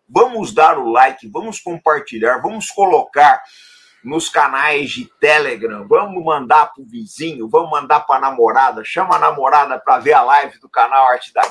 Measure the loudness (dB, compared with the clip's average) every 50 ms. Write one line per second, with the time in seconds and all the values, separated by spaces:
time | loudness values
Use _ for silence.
0 | _ _ 2 2 2 2 0 -6 -8 -4 2 4 4 4 4 2 -2 0 2 4
1 | 4 2 2 -6 -16 -12 -12 -12 -10 -10 -14 -14 -12 -12 -12 -6 -2 -2 -2 -2
2 | -4 -10 -8 -4 -2 -2 -2 -2 -4 -8 -8 -10 -12 -10 -4 -2 0 2 2 0
3 | -2 -2 2 4 4 4 4 2 -2 -12 _ -20 -20 _ _ _ _ _ _ _
4 | _ -8 -6 -6 -6 -4 0 0 0 0 0 0 -2 0 -2 -2 -4 -6 -10 -12
5 | -14 -16 _ _ 2 2 4 2 2 -2 -6 -8 -8 -10 -10 -10 -2 0 0 0
6 | 0 -2 -8 -8 -4 -4 -4 -4 0 2 2 4 2 2 -4 -14 -20 -18 -16 -16
7 | -16 -16 -14 -12 -12 -10 -10 -10 -6 0 0 0 0 0 -4 -6 -2 0 0 0
8 | 2 0 -2 0 0 -2 0 2 0 2 2 2 0 0 -2 -6 -12 -8 -6 -6
9 | -2 0 0 0 0 -2 -2 -2 0 2 2 2 2 0 -4 -6 0 0 0 0
10 | 2 4 4 4 4 4 2 2 2 -2 -10 _ _ -6 -2 0 0 2 2 2
11 | 4 4 2 0 -4 -6 _ -2 -2 -2